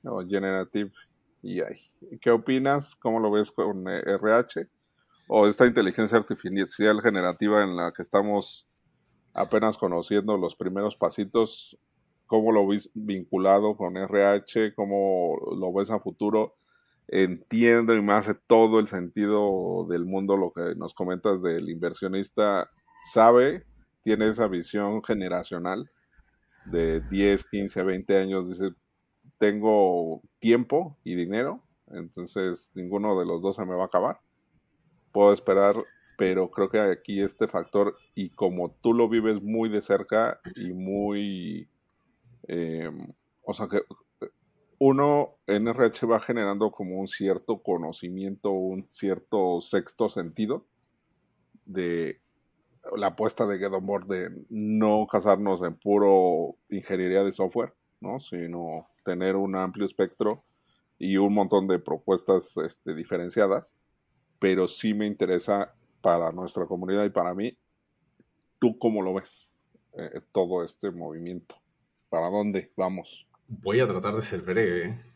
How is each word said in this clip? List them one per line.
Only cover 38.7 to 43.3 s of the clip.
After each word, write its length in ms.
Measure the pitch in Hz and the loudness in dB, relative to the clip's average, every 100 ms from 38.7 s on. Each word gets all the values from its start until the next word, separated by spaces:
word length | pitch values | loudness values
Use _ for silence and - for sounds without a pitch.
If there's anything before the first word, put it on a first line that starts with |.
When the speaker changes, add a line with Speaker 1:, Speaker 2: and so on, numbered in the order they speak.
| _ | _
Speaker 1:
tú 120 | 117 | 0
lo 160 | 117 117 | 4 4
vives 320 | 113 110 107 | 2 0 -2
muy 280 | 101 113 113 | -2 -2 -2
de 120 | 104 | -4
cerca 580 | - 101 98 110 113 - - - | 0 0 2 0 0 -4 -14 -12
y 180 | 92 | -10
muy, 960 | 90 95 101 104 101 104 92 87 85 - _ _ _ _ _ _ _ - | -8 -6 -4 -4 -4 -6 -8 -10 -12 -16 _ _ _ _ _ _ _ -10
em, 680 | 87 82 80 82 78 78 - _ | -6 -6 -6 -8 -12 -16 -20 _